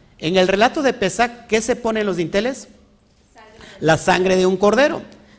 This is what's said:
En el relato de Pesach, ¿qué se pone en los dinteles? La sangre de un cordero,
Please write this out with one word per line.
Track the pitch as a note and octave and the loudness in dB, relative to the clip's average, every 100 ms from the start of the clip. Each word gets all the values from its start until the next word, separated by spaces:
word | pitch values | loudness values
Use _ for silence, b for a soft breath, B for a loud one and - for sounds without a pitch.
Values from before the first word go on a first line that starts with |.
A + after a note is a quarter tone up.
| _ _ | _ _
En | D#3 F#3 | -2 2
el | F#3 | 2
relato | G3 B3 E4 | 2 0 0
de | C4+ | -2
Pesach, | - F#3 - A#3+ A#3+ - | -2 -2 -2 -4 -6 -4
¿qué | A3 | -2
se | A3 A#3+ | -2 -4
pone | A3+ A3 | -4 -2
en | G#3 | -2
los | F3 | -4
dinteles? | D#3+ G3 A#3 C#4 - - _ _ _ _ _ - - - B B | -2 -2 -2 -6 -12 -20 _ _ _ _ _ -20 -20 -20 B B
La | D3+ D#3+ | 0 0
sangre | - F3+ F#3 F#3 | 2 2 2 2
de | F#3 | 2
un | F#3 | 2
cordero, | G3+ A3 D4 - - B B | 2 4 2 -2 -10 B B